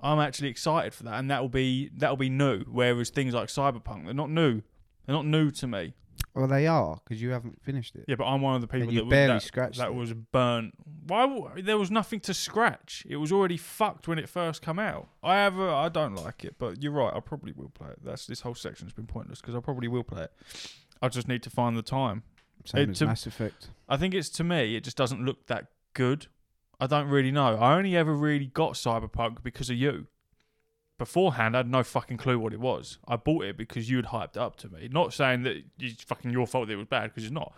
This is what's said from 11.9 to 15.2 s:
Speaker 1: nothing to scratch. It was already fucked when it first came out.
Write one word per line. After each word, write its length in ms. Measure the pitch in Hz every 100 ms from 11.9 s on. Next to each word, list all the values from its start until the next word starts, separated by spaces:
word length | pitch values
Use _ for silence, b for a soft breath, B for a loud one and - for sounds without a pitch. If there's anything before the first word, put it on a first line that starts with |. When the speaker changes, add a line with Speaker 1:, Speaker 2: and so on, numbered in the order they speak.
Speaker 1:
nothing 280 | 220 - 214
to 140 | -
scratch. 680 | 180 - 214 233 - - - -
It 80 | 147
was 140 | 151
already 260 | 196 185 170
fucked 520 | - - 214 - -
when 100 | 160
it 100 | -
first 340 | 180 165 -
came 160 | - 170
out. 300 | 208 - - _